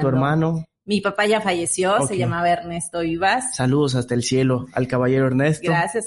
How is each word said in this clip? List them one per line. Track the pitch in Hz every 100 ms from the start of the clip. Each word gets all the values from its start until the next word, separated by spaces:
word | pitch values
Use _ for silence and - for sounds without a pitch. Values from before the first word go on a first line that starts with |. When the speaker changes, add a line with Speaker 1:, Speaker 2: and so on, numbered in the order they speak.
Speaker 1:
¿Tu | 139
Speaker 2:
acompañando. | 127 139 156 160
Speaker 1:
hermano? | 160 - _ -
Speaker 2:
Mi | 208
papá | 196 202 208
ya | 214
falleció, | 202 175 165 - 185 214 135
se |
Speaker 1:
Ok. | 196
Speaker 2:
llamaba | 123 170 175
Ernesto | 170 170 170 - 170
Vivas. | 165 170 190 247 -
Speaker 1:
Saludos | - 127 139 143
hasta | 127 120
el | 120
cielo, | - 131 131 127 -
al | 135 127
caballero | 127 127 135 131
Ernesto. | 131 147 151 175
Speaker 2:
Gracias, | 170 185 -